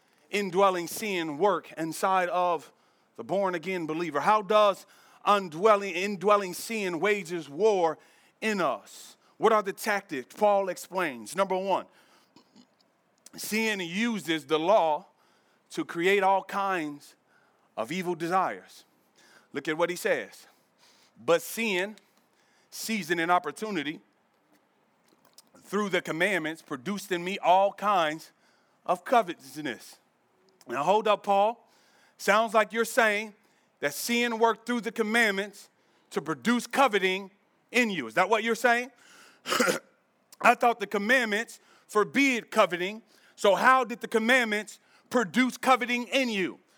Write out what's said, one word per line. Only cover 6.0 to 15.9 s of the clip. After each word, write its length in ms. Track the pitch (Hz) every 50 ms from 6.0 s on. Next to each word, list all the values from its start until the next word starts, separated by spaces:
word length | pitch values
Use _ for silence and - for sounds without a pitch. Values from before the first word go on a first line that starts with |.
| 190 208 208 170 180 208 208 208 202 180 170
sin 480 | - - - 226 220 196 185 175 151
wages 480 | 175 208 208 202 175 156 180 170 147 139
war 480 | 143 156 208 220 208 185 170 160 147 - _ _ _ _ _ _ _ - -
in 180 | 220 214 190
us? 560 | 165 139 113 101 - - - - - - - _ _ _ _ -
What 160 | 160 220 226
are 80 | 214 196
the 100 | 190 -
tactics? 600 | - - 220 208 196 - - 156 131 120 - -
Paul 340 | - 214 208 202 196 196 190
explains. 680 | 175 - - - 175 185 180 151 123 117 107 - -
Number 220 | 185 202 185 190
one, 300 | 185 190 196 180 131 - - _ _ _ _ _ _ _ _ _ _ _ _ _ _ _ _ _ _ _ _ _ _ _ _ _ _ _ - -
sin 460 | - - - 208 220 226 220 208 190
uses 640 | 180 165 175 202 233 240 226 196 151 160 160 156 135
the 140 | 135 156 151
law 480 | 160 180 214 208 165 160 147 160 190 - _ _ _ _ _ _ _ _ _ _ _ -
to 160 | - 170 156
create 360 | -